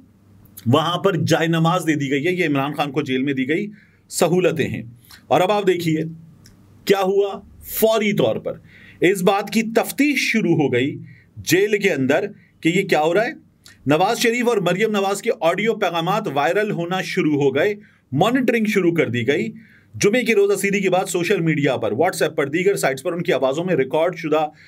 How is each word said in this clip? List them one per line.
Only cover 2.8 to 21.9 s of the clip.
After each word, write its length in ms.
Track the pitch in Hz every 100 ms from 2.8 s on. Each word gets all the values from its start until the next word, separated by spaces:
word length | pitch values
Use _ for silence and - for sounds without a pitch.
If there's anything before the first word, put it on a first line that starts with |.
| 143
को 120 | 139
जेल 200 | 139 131
में 120 | 139
दी 100 | 131
गई 220 | 127 170 208 - _ _ -
सहूलतें 580 | - 175 175 170 165 107
हैं। 160 | 110 - - - - -
और 100 | 143
अब 100 | 185
आप 140 | 208
देखिए 400 | 190 170 165 156 160 - - - - - - - -
क्या 140 | 196
हुआ, 420 | 190 196 202 190 - - -
फौरी 420 | - 220 220 214
तौर 260 | 160 120 104
पर 240 | 85 80 - - - -
इस 180 | 165 196
बात 280 | 180 196 208
की 120 | 208 226
तफ्तीश 580 | 226 196 - 294 254 -
शुरू 220 | 220 180
हो 140 | 165 139
गई 280 | 123 139 165 - - _ -
जेल 420 | 92 170 208 208
के 100 | 190
अंदर 380 | 143 131 156 202 - _ _
कि 80 | 160
ये 120 | 180
क्या 160 | 190 165
हो 120 | 156
रहा 120 | 175
है। 100 | 233 - _ _ - - 131
नवाज 280 | 156 196 226
शरीफ 300 | 233 240 233
और 120 | 220
मरियम 280 | 175 180 220
नवाज 300 | 208 196 202
के 100 | 226
ऑडियो 440 | - 160 180 220 214
पैगामात 520 | 185 170 170 208 202
वायरल 400 | 139 151 190 214
होना 300 | 160 170 185
शुरू 320 | 165 185 156 143
हो 140 | 139
गए, 240 | 139 190 208 - _ -
मॉनिटरिंग 540 | 131 208 262 247 233 214
शुरू 260 | 202 175
कर 160 | 165 120
दी 160 | 120
गई। 280 | 120 156 220 - - - _
जुमे 280 | 110 208 247
की 100 | 240
रोजा 240 | 220 202 196
सीरी 240 | 202 196
के 80 | 185
बाद 180 | 180 185
सोशल 340 | 180 170 196
मीडिया 360 | 160 143 143 117
पर, 180 | 110